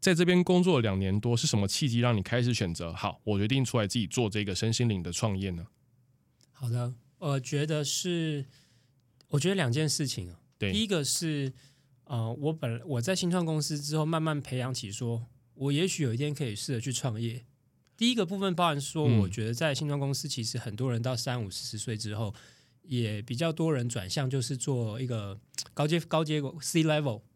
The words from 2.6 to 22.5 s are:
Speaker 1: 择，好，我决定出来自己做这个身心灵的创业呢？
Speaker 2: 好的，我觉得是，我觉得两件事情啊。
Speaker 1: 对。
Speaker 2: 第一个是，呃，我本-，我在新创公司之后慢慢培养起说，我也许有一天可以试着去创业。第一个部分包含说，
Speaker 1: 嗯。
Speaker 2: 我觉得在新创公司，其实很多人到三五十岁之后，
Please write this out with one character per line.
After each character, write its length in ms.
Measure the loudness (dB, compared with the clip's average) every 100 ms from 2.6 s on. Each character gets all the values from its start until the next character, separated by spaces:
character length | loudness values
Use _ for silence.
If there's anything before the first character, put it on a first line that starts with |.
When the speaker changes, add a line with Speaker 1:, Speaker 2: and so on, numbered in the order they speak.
| 0
Speaker 1:
择， 220 | -2 -6
好， 260 | -4 -6 -4
我 160 | -2 2
决 80 | 2
定 180 | 2 2
出 140 | 2
来 80 | 2
自 100 | 0
己 80 | -2
做 240 | 2 0
这 160 | 0 -2
个 80 |
身 180 | 0 0
心 160 | 2 2
灵 140 | 0
的 100 | -2
创 240 | -2 -2 0
业 140 | -2
呢？ 160 | -6 -10 _ _ _ _ _ _ _ _
Speaker 2:
好 180 | _ -4
的， 240 | -2 -4 -8 _ _
我 220 | -2 -2
觉 260 | -2 -2 0
得 180 | 0
是， 600 | -2 -2 -2 -2 -2 -2 -6 -14 _ _ _ _ _ _ _
我 100 | 0
觉 100 | 2
得 60 | 2
两 160 | 2
件 180 | 2 2
事 160 | 0 -2
情 240 | -4 -8
啊。 100 | -12 _ _
Speaker 1:
对。 120 | 0
Speaker 2:
第 120 | 2
一 20 | 2
个 180 | 0
是， 480 | 0 0 0 -2 -2 -6 -20 _ _ _
呃， 280 | _ -4 -2
我 200 | -2 -2
本-， 260 | -2 -4 -4 -4
我 160 | -2
在 140 | 0 0
新 160 | 2
创 120 | 0
公 160 | 2 0
司 220 | 0 -4
之 160 | -2 -2
后 80 | 0
慢 160 | 2
慢 180 | 0 -2
培 200 | -2 -4
养 120 | -2
起 200 | -4 -6
说， 340 | -6 -4 -4 -6 -14 _ -6
我 160 | 0
也 160 | 2 2
许 160 | 0
有 100 | 0
一 40 | 0
天 180 | -2 -2
可 100 | -4
以 100 | -4
试 180 | -4
着 60 | -4
去 140 | -2
创 260 | -2 -2 -2
业。 240 | -4 -6 -12 _ _ _ _ _
第 140 | 2
一 20 |
个 140 | 2 0
部 100 | 0
分 160 | 0
包 120 | 2 2
含 120 | 2
说， 280 | -2 0 4
Speaker 1:
嗯。 100 | 4
Speaker 2:
我 60 | 4
觉 200 | 0 -4
得 80 | 0
在 180 | 0
新 140 | 0 -2
创 120 | 0
公 140 | -2
司， 140 | -2 -4
其 160 | -4
实 160 | -4 -4
很 160 | -6 -4
多 160 | -2
人 100 | 0
到 140 | -2 -2
三 280 | -2 -4
五 60 | -4
十 300 | -8 -10 -8
岁 180 | -6 -6
之 160 | -6
后， 180 | -4 -6 -6 -18